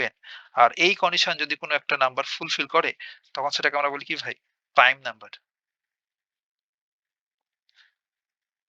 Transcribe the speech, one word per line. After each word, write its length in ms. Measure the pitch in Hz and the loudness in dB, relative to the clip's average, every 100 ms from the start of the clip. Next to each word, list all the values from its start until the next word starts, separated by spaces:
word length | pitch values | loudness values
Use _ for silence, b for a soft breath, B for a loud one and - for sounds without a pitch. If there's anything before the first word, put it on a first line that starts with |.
| 113 | -6
এন। 80 | - B B B - | -6 B B B 4
আর 80 | 117 - 175 | 4 4 0
এই 80 | 196 | 2
কন্ডিশন 320 | 175 175 - 160 | 0 0 -2 -2
যদি 120 | 147 147 | -4 -6
কোনো 120 | 160 147 | -2 -2
একটা 160 | - 143 | 0 0
নাম্বার 220 | 131 127 139 | 0 0 -6
ফুলফিল 340 | - 165 - 143 165 | -6 -6 -4 -2 0
করে 160 | 147 - B B _ - | -2 -4 B B _ -8
তখন 160 | 143 - | -6 -2
সেটাকে 220 | 147 143 | -2 0
আমরা 140 | 143 139 | -2 -4
বলি 100 | 139 | -8
কি 60 | 151 | -8
ভাই? 120 | 127 107 _ _ _ - | -8 -12 _ _ _ 6
প্রাইম 200 | 123 135 127 | 6 4 -4
নাম্বার। 240 | 110 104 - _ _ _ _ _ _ _ _ _ _ _ _ _ _ _ _ _ _ _ _ _ _ _ b b b _ _ _ _ _ _ | -12 -14 -20 _ _ _ _ _ _ _ _ _ _ _ _ _ _ _ _ _ _ _ _ _ _ _ b b b _ _ _ _ _ _